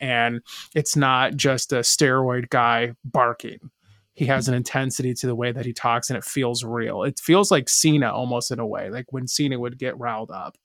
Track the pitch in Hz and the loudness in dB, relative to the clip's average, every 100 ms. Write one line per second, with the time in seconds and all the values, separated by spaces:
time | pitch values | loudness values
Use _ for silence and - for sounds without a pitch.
0 | 135 120 117 120 - - - 160 147 151 | -2 2 2 -2 -8 -16 -6 -4 0 2
1 | 135 127 131 139 139 127 - 127 120 - | 4 4 2 2 2 0 0 0 2 4
2 | 131 131 131 123 120 131 117 117 120 120 | 4 4 2 0 0 2 4 2 0 -6
3 | 131 143 120 117 117 - - _ _ _ | -2 2 2 2 -8 -14 -18 _ _ _
4 | _ - 139 135 127 123 123 135 135 - | _ -2 0 2 2 0 0 -2 -2 -2
5 | 127 120 127 117 120 120 120 117 120 117 | -4 -2 -2 -2 -2 -4 -6 -4 -2 -2
6 | - 120 - 139 123 120 117 117 113 98 | -2 -6 -4 -2 -2 -2 -4 -4 -4 -2
7 | 123 - - 180 202 165 123 - 160 151 | -4 -2 4 6 6 2 2 2 4 4
8 | 120 104 123 120 - 120 117 - 98 117 | 2 0 -2 -2 -4 -4 -4 -4 -6 -8
9 | 123 131 127 - 143 127 120 123 127 117 | -8 -8 -4 0 0 0 -4 -6 -8 -6
10 | 120 110 110 98 90 - | -6 -6 -8 -10 -12 -14